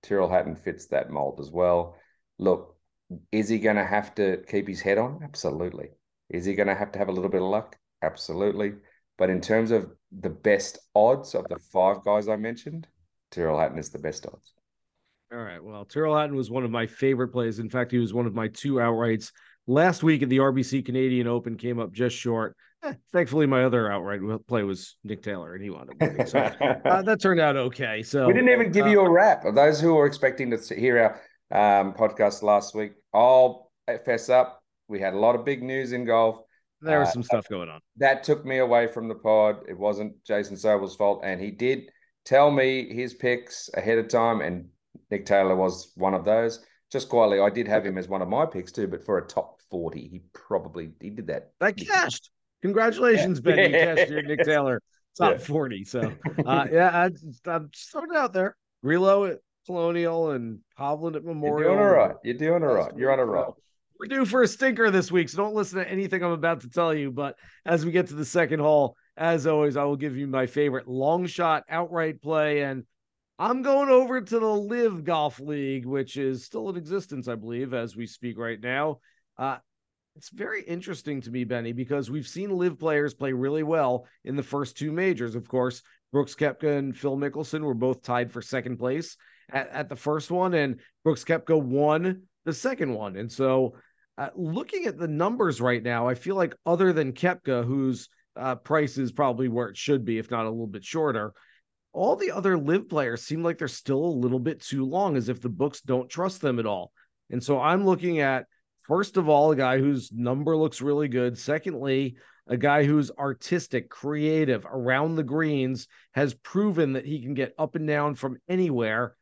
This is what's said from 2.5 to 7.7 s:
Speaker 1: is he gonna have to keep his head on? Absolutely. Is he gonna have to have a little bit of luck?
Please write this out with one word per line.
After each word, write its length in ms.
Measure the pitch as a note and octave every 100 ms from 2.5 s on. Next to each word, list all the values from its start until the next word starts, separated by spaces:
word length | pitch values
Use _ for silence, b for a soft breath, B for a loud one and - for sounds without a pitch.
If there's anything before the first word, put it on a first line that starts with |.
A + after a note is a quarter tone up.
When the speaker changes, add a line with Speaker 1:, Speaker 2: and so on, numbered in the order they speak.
| - - _ _ _ _ E2+ _
Speaker 1:
is 160 | G#2+ G#2+
he 100 | A2+
gonna 260 | G#2+ G#2 F#2+
have 300 | G#2 G#2 -
to 280 | G2 F2+ -
keep 180 | G2+ G2+
his 100 | F2+
head 180 | F#2+ G2+
on? 220 | B2 D#3
Absolutely. 680 | D3 - E2 D2+ F2+ - - _ _ _ _
Is 160 | F2 F#2
he 80 |
gonna 200 | G2 G2
have 200 | F#2+ G2+
to 60 | G2
have 100 | G2
a 20 |
little 180 | F#2 F#2
bit 120 | F#2
of 80 | F#2
luck? 280 | G#2 -